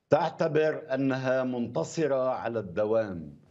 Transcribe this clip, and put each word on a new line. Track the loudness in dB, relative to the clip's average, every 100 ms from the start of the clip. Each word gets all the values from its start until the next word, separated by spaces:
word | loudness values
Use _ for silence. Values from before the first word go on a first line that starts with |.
| 2
تعتبر | 2 2 0 0 2 2 0 -4
أنها | -2 0 0 2 0
منتصرة | 0 -2 -4 -4 -4 0 0 2 0
على | -2 -2 -4
الدوام. | -4 0 2 2 0 -6 -10 -16 -18